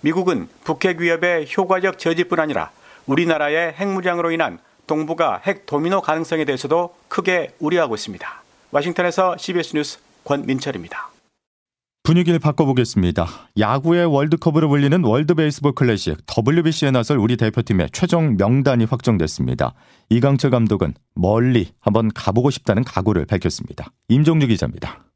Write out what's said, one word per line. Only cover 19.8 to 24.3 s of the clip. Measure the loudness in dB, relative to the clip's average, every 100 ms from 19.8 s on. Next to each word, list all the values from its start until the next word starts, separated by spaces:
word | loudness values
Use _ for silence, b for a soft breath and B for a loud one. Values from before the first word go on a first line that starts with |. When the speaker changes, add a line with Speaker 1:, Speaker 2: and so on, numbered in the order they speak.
| b b b
Speaker 2:
이강철 | 2 4 2 2
감독은 | 2 2 2 0 -4 _
멀리 | -2 2 4 4 2 0 _
한번 | 0 2 0
가보고 | -2 -2 2 0
싶다는 | 0 0 0
각오를 | 0 0 0 0 0
밝혔습니다. | -2 -2 -6 -12 -12 -16 _ _
임종주 | 4 4